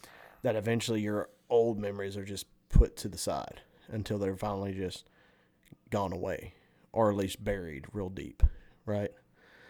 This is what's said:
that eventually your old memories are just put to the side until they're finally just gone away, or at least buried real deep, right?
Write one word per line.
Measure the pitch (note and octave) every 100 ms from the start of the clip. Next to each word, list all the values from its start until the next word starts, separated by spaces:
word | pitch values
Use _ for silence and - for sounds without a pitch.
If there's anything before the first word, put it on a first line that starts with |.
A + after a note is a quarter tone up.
| - - - -
that | B2+ G#2+
eventually | G#2 A#2 - A2
your | G#2 G#2 - - -
old | A#2 A#2 G#2
memories | G2+ G2+ G2 G2
are |
just | G2 G2 - _ -
put | - A#2+ -
to | G#2+
the | F#2
side | - D2 - - - - -
until | A2 G2+ G#2
they're | G2 F#2+
finally | G#2 G2 G2
just | F#2+ F#2 - - _ - _ _ _ - - -
gone | G#2 G2
away, | F2 F#2+ F2 - - _ _ _
or | - G#2+
at | G2+
least | F#2+ -
buried | G#2 G2 E2 C#2+ -
real | G#2 F#2
deep, | F#2+ - - - - - -
right? | - G#2 G#2 - _ _ - - -